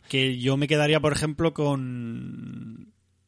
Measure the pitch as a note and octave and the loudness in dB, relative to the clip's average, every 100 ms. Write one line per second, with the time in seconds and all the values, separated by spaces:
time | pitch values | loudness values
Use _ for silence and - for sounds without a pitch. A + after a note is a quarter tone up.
0 | - C3+ C3 B2 B2+ C3+ C#3+ D3+ D3 D#3 | -2 0 0 2 2 2 2 4 4 4
1 | D3+ C#3 D#3 D3 E3 D#3 D3 C#3 B2+ B2 | 4 0 -2 0 0 2 0 0 -4 -6
2 | A#2 A#2+ C3 B2+ C3+ C3 A#2 A2+ - _ | -6 -8 -10 -10 -12 -12 -12 -14 -20 _
3 | _ _ | _ _